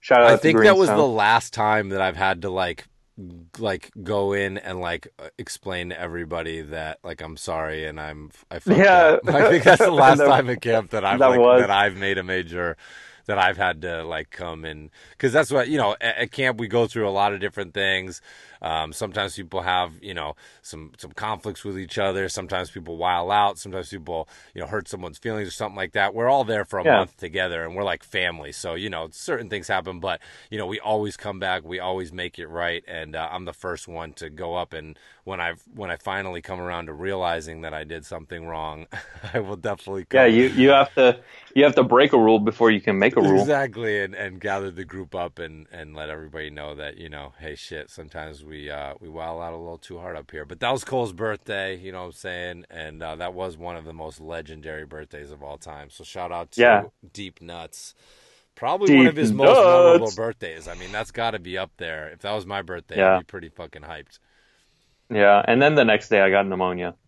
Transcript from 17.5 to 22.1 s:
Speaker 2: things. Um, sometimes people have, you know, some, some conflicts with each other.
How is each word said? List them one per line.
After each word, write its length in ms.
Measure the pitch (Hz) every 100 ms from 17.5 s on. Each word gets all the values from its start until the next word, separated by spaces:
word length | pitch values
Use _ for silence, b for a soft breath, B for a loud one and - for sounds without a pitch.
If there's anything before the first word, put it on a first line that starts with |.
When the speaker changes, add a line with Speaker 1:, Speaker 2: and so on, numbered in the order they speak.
| 98 92
Speaker 2:
things. 460 | 101 98 95 92 87 b b b b
Um, 300 | 80 80 80
sometimes 420 | 80 107 98 98 95
people 260 | 87 95
have, 300 | 87 90 90 80
you 100 | 101
know, 220 | 87 76 78 b b
some, 320 | - 78 78 67
some 140 | 92
conflicts 520 | 76 107 104 107 101
with 140 | 101 95
each 180 | 95 -
other. 300 | 98